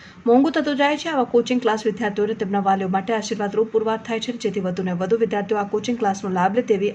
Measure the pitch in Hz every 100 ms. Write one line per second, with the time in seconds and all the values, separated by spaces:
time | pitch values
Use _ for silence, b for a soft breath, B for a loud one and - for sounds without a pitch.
0 | B B 233 247 302 311 294 277 285 294
1 | 330 285 247 240 233 247 233 214 226 196
2 | 214 202 208 226 190 202 196 190 190 190
3 | 190 220 202 214 202 214 220 220 220 220
4 | 220 226 240 240 208 208 185 180 185 180
5 | 185 226 220 208 202 214 202 208 208 240
6 | 208 196 202 185 175 220 240 202 202